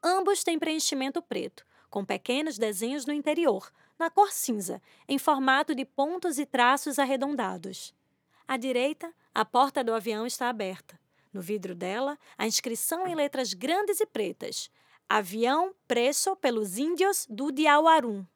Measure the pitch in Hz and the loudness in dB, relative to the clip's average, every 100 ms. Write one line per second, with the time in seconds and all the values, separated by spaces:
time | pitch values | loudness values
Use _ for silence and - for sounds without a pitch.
0 | 339 370 381 403 - 330 330 311 - 277 | 2 2 2 2 2 0 0 -2 -2 -2
1 | 262 302 - - - - _ _ _ 208 | -2 -4 -6 -6 -6 -12 _ _ _ -8
2 | 190 202 - 254 311 214 220 196 226 285 | -4 -4 -2 -2 -2 -2 -2 -2 -4 -4
3 | 262 294 294 302 339 196 - _ _ _ | -4 -4 -2 2 2 0 -4 _ _ _
4 | 330 - 403 - - 214 180 - _ _ | -2 4 2 2 -4 -4 -4 -10 _ _
5 | - 277 - 285 262 269 294 269 262 - | -4 -2 2 2 4 2 2 -2 -6 -2
6 | 285 359 349 262 285 262 240 269 - 269 | -2 0 -4 -4 -2 4 4 4 0 0
7 | 269 269 277 294 202 185 185 185 - _ | 0 0 -2 -4 -4 -6 -12 -14 -16 _
8 | _ _ _ _ _ 269 262 247 262 311 | _ _ _ _ _ -4 0 0 0 -2
9 | 339 - _ - 220 247 269 285 240 226 | -12 -14 _ -2 0 4 4 2 0 -2
10 | 214 214 233 - 247 233 196 185 _ - | -2 -4 -4 -4 -4 -2 -6 -8 _ -20
11 | _ _ _ 196 180 208 185 180 180 208 | _ _ _ -14 -6 -6 -6 -8 -6 -4
12 | 269 294 _ - 226 - - 226 - 330 | -4 -6 _ -6 -2 -2 -2 -4 -4 -2
13 | 370 330 285 269 247 180 220 349 415 403 | -2 -2 -2 -2 -4 -4 -2 0 0 0
14 | 427 - 208 - - - - _ _ _ | -2 -2 -6 -6 -10 -10 -12 _ _ _
15 | _ 214 190 214 233 285 370 370 _ 240 | _ 0 0 0 2 2 0 -4 _ 0
16 | 247 294 - 381 269 233 208 185 302 349 | 2 2 -2 0 0 0 -2 -2 -2 2
17 | 381 392 - 214 277 269 311 294 320 320 | 2 2 -4 -6 -4 2 6 6 8 6
18 | 254 202 185 | 4 -6 -10